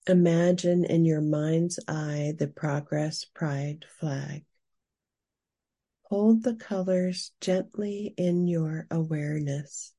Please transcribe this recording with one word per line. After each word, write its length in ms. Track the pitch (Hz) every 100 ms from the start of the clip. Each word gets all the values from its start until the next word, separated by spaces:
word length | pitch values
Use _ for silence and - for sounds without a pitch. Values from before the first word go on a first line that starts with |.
| -
Imagine 800 | 180 175 165 175 180 180 175 175
in 200 | 170 165
your 160 | 156
mind's 580 | 151 151 151 160 170 - -
eye 460 | 156 151 147 147 156
the 100 | 147
Progress 760 | - 156 143 147 151 151 156 -
Pride 600 | - 165 139 143 151 - -
flag. 460 | 160 139 139 143 - _ _ _ _ _ _ _ _ _ _ _ _ _ _ _
Hold 400 | _ 202 208 226
the 120 | 226 226
colors 760 | - 196 185 185 180 180 - _
gently 720 | - 185 - - 208 202 208 -
in 320 | 180 175 175
your 400 | 170 160 156 165
awareness. 1040 | 165 160 156 147 151 147 139 147 - -